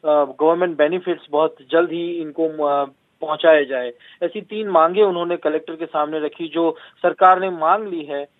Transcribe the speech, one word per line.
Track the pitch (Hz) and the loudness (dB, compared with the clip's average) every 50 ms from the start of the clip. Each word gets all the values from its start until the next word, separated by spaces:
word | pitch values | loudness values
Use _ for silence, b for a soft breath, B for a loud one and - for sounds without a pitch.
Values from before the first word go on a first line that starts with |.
| - | 2
अ, | 151 151 147 143 135 131 - | 2 2 2 2 0 -2 0
government | 151 160 170 175 185 175 165 143 | 2 2 2 2 0 -2 2 0
benefits | 151 151 175 185 180 185 170 165 - - | 0 2 0 -4 -4 -4 -6 -6 -6 -4
बहुत | 147 147 160 160 160 _ 139 131 | 0 0 0 0 -2 _ -8 _
जल्द | 147 165 175 160 | 2 2 2 2
ही | 160 170 170 175 175 170 | -4 -6 -6 -6 -6 -6
इनको, | 160 156 143 160 165 160 | -8 -8 -4 -4 -4 -4
अ, | 156 156 147 143 143 143 139 135 _ _ _ _ _ _ | -2 -2 -2 0 0 0 -2 -4 _ _ _ _ _ _
पहुंचाए | 160 151 151 151 - 165 160 151 143 | -8 -6 -6 2 6 6 6 6 4
जाए। | 127 135 127 123 123 120 b b b b b | 0 -4 -6 -6 -8 -10 b b b b b
ऐसी | 175 170 - 214 | -6 -6 -6 -8
तीन | 180 _ 214 214 220 202 | -12 _ -8 -8 -6 0
मांगे | 180 160 160 170 185 208 | 2 2 2 4 4 2
उन्होंने | 214 196 180 175 170 175 175 | 2 2 2 -2 -2 -4 -4
collector | 175 - 151 151 160 156 - | -4 -2 -4 -4 -4 -6 -8
के | 160 156 170 | -12 -12 -12
सामने | 156 - 151 151 151 156 156 | -6 -4 -4 -4 -4 -4 -6
रखी | 147 139 147 - 170 156 | -6 -8 -8 -10 -12 -6
जो | - 165 170 160 156 B B B B _ | -4 -2 -2 -2 -2 B B B B _
सरकार | - 175 - - 190 185 185 185 | -4 -4 0 4 6 6 6 4
ने | 190 190 | 0 -6
मांग | 180 165 156 160 185 214 220 202 | -4 -2 0 0 0 0 -2 -8
ली | 180 165 147 | -10 -10 -8
है | 143 143 139 143 _ _ | -8 -8 -8 -10 _ _